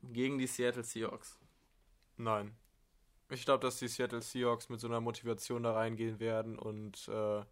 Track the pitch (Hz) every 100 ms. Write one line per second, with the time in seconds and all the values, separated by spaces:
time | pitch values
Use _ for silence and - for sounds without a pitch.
0 | 127 120 131 139 127 - 120 123 113 113
1 | 110 110 - - - _ _ _ _ _
2 | _ - 117 107 101 113 _ _ _ _
3 | _ _ _ 131 - 135 131 - 123 -
4 | 123 120 113 127 123 117 - 117 117 117
5 | 117 113 117 110 - 120 117 110 113 113
6 | 113 107 113 110 113 110 110 107 107 -
7 | - 110 107 104 101